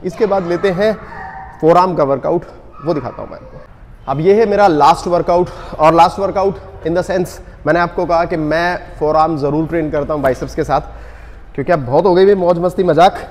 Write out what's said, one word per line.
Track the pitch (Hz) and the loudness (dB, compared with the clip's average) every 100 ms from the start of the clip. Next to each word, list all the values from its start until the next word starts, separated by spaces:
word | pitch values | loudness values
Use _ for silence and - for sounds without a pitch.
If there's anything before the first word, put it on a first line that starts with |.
इसके | - - 220 | -10 -4 0
बाद | 196 175 | 0 -2
लेते | 170 196 | -2 -2
हैं | 175 214 208 - - - - - - | 0 -2 -2 -10 -16 -14 -14 -16 -2
forearm | 156 170 185 160 | 4 4 4 2
का | |
workout, | 139 139 151 170 - - - - 151 | 0 0 -2 -4 -4 -20 -20 -10 -4
वो | |
दिखाता | 156 120 - | -4 -4 -10
हूँ | 101 | -14
मैं | - | -14
आपको। | - - - - - - - | -18 -20 -20 -20 -20 -18 -6
अब | 135 | 0
ये | 165 | 2
है | 208 220 | 4 2
मेरा | 202 202 | 4 4
last | 151 143 170 185 | 4 4 4 0
workout, | 175 165 175 180 - - - | -2 2 0 0 -6 -16 2
और | 156 | 4
last | 165 175 185 | 6 4 4
workout | 196 190 196 - - - 160 | -4 0 -2 -2 -12 -10 -4
in | 175 | -2
the | |
sense, | 175 185 180 - - - 147 | -2 -2 -4 -8 -18 -8 0
मैंने | 170 | 0
आपको | 170 180 170 | 0 -2 0
कहा | 170 170 | 0 0
कि | 175 | -2
मैं | 151 156 175 170 - - | -2 -2 -2 -4 -10 -4
forearm | 151 156 160 160 | 0 2 2 0
ज़रूर | 139 147 160 | -2 -2 -2
train | 165 156 | -2 -2
करता | 151 143 | -4 -4
हूँ | 151 | -2
biceps | 135 123 147 - | -2 -2 -6 -6
के | |
साथ, | 143 143 - - - - - - - - | -2 -2 -4 -16 -18 -18 -20 -20 -14 -8
क्योंकि | 139 | -2
अब | 170 123 | -2 2
बहुत | 143 185 | 2 4
हो | 175 | 4
गई | 190 | 4
भाई | 202 | 4
मौज | 175 175 | 2 0
मस्ती | 175 175 | 0 0
मजाक। | 180 151 185 190 - | 0 4 4 4 -14